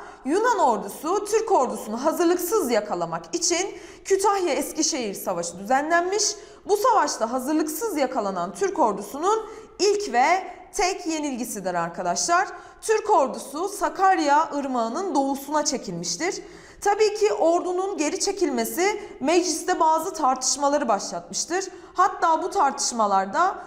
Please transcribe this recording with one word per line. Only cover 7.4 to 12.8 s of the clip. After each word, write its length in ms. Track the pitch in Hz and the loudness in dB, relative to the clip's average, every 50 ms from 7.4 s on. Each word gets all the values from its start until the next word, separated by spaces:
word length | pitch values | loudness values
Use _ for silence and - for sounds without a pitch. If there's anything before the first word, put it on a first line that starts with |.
| 240 277 311 311 320 311 - - 466 453 339 | -2 0 0 0 0 -2 -2 -4 -4 -4 -2
yakalanan 560 | 294 269 254 - 247 202 196 190 180 170 185 185 | -2 -2 0 0 -2 -2 -2 -2 -4 -4 -6 -2
Türk 260 | - 403 370 - 320 | -2 -2 -2 2 2
ordusunun 680 | 311 330 - 196 208 - - 277 320 392 440 440 427 - - - - - - - | 2 2 2 -2 -6 -10 -6 -2 0 0 0 0 -2 -6 -12 -16 -18 -16 -4 0
ilk 340 | 349 415 392 - - 277 233 | 2 2 2 0 -2 0 2
ve 300 | 240 262 311 359 381 381 - - - - - - | 4 4 4 4 2 0 -6 -12 -16 -18 -8 -4
tek 320 | - 381 359 381 - - | -2 0 0 0 -2 -4
yenilgisidir 680 | 330 320 311 294 294 262 220 247 - - 208 180 185 175 | -4 -4 -4 -4 -4 -4 -6 -6 -8 -8 -6 -4 -2 -2
arkadaşlar. 720 | 175 170 170 - - 180 175 175 - - - 339 349 392 - - - - - - - | -2 -2 -4 -4 -4 -4 -2 -2 0 0 2 2 2 2 0 -4 -12 -16 -18 -18 -8